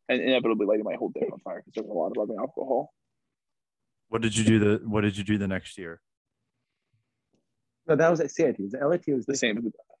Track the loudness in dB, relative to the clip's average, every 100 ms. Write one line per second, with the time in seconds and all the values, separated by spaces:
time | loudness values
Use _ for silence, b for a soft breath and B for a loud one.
0 | -4 0 2 2 2 2 2 0 0 -4
1 | -6 -4 -6 -6 -12 -12 -12 -10 -6 -4
2 | -4 -2 -4 -6 -8 -6 -4 -4 -4 _
3 | _ _ _ _ _ _ _ _ _ _
4 | _ -2 0 2 6 6 6 2 0 0
5 | 0 -2 -2 -2 -2 -6 -8 -14 -14 -14
6 | _ _ _ _ _ _ _ _ _ _
7 | _ _ _ _ _ _ _ _ 0 4
8 | 4 4 0 0 0 0 -6 -2 0 0
9 | 0 -2 -2 0 0 0 -4 -8 _ _